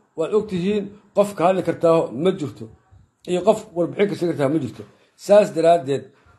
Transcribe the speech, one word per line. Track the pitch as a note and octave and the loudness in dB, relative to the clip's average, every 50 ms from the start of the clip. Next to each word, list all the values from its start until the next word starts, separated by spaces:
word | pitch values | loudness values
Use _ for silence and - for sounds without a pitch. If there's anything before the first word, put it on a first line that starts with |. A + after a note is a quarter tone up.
| _ _ - | _ _ -8
waad | D3+ D#3+ D3 G#3 | -8 -6 -2 -2
og | G#3+ - - | -2 -2 -2
tihiin, | F#3 F3 E3+ G3 G#3 G#3 F#3 C#3 - - _ _ - | -4 -4 -2 -2 -2 -2 -4 -8 -12 -20 _ _ 0
qof | - G3 G3+ - | 0 0 0 0
ka | - D#3 | 0 0
hadli | F3+ F#3+ F#3 - | 2 2 0 -2
kartaa | E3+ D3 - - E3 E3 E3 C#3 - | -4 -2 0 2 2 2 2 0 -2
ma | G#2+ B2 C#3 F#3+ F3+ | -4 -4 -2 -2 -2
jirto | D3 D3 B2 - - A2+ A2 - _ _ _ _ - _ _ _ _ - | -2 -4 -8 -10 -12 -18 -20 -20 _ _ _ _ -20 _ _ _ _ -8
iyo | E3+ F3+ F3+ F3+ | -6 -4 -2 2
qof | G#3 G#3 - - - - | 2 2 0 0 -8 -4
warbixin | E3+ E3+ D#3+ C#3 - G3+ G3+ | -4 -4 -2 0 -2 -2 -2
ka | - | -2
sheegi | - F3 F3 D#3 | -2 -4 -4 -2
kartaa | B2+ C#3+ C3 | -2 -2 0
ma | D#3 D#3+ | 0 -2
jirto. | C3 A2+ - - G#2 - _ _ _ _ _ _ - | -4 -6 -10 -12 -18 -20 _ _ _ _ _ _ 0
Saas | - G3+ G#3 G3+ D#3+ C3 | 4 6 6 6 4 2
daraaddeed, | D#3 D#3+ E3 E3+ E3+ E3+ C3+ C#3 B2 - - _ _ _ _ _ | 2 4 4 4 4 2 -2 -4 -4 -6 -10 _ _ _ _ _